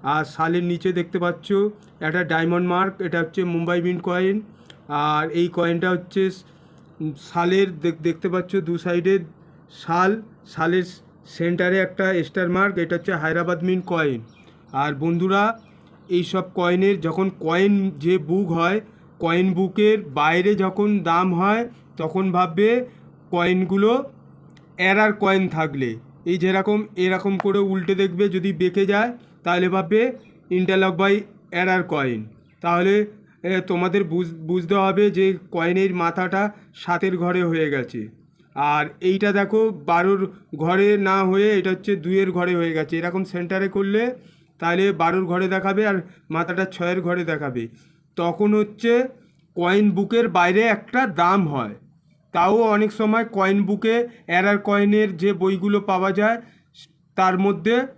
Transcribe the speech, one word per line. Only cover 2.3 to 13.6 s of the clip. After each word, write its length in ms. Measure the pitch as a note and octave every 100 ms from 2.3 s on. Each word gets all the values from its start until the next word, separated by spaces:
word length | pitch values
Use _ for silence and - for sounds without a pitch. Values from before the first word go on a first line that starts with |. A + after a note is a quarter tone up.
ডায়মন্ড 340 | D#3+ E3 F3 F3+
মার্ক, 220 | F3 F#3+ F#3+ F#3
এটা 120 | E3+
হচ্ছে 180 | E3 F#3+ F3
মুম্বাই 280 | E3+ E3 F3 F3+
মিন্ট 160 | F3+ F#3
কয়েন। 260 | F3+ F#3 G#3 G#3+ - - - - D3 D3+
আর 160 | D3+ D#3+ D#3+
এই 80 | F3 F3
কয়েনটা 300 | E3+ E3+ F#3
হচ্ছে 280 | F3 F3+ G3 F#3+ F#3 - - - - - - D#3 C#3+ -
সালের 380 | F3 F3 F#3+ G3 D#3
দেখ-, 180 | E3+ D#3+ D#3+
দেখতে 200 | E3 F#3+
পাচ্ছ 180 | F3+ F3+ G3 E3
দু 60 | E3+
সাইডে 300 | F3+ F3 F3+ G3 D#3+ - - - - -
সাল, 280 | - E3+ F#3 A3+ G#3+ - -
সালের 320 | - D#3+ F3+ F3+ - - - - -
সেন্টারে 420 | E3+ F3 F3+ F#3+ F#3
একটা 200 | F#3 F#3+ F#3 C#3
স্টার 220 | F#3+ F3+ F3+
মার্ক, 180 | G3 F3+
এটা 120 | E3 E3+
হচ্ছে 160 | E3+ E3+
হায়দ্রাবাদ 380 | D#3 D#3+ F3 E3+